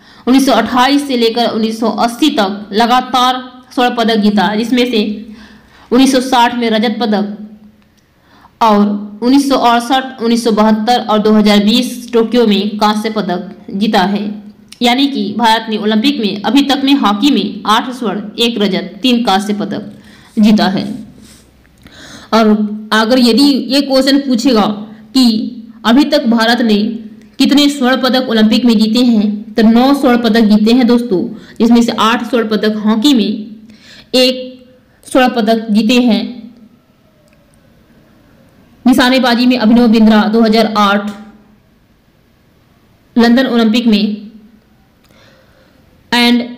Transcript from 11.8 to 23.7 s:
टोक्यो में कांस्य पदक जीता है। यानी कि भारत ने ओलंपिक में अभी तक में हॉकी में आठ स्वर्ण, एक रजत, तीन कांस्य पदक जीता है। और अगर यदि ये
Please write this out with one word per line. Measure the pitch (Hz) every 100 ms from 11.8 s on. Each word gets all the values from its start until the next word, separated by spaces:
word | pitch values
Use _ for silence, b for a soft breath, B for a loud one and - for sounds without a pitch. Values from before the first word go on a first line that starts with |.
| 247 - -
टोक्यो | 233 226 247 220
में | 190 208 208
कांस्य | 214 214 220
पदक | 220 185 175 - - -
जीता | 196 214 208 180
है। | 202 208 - - - - -
यानी | 240 254 277
कि | 220 202 214
भारत | 233 220 226
ने | 214
ओलंपिक | 208 220 277 285
में | 208 202
अभी | 208 269
तक | 277 269
में | 269 285
हॉकी | 208 208 285
में | 226 185 - -
आठ | 339 262
स्वर्ण, | 247 226 208 - -
एक | 233 233
रजत, | 202 180 175 -
तीन | 262 240
कांस्य | 220 190 202
पदक | 202 - - - - B B B -
जीता | 214 208 175
है। | 190 - - - - - - _ _ _ _ B B B B B
और | 220 220 214 - - -
अगर | 214 220 262
यदि | 240 220 285 247
ये | 220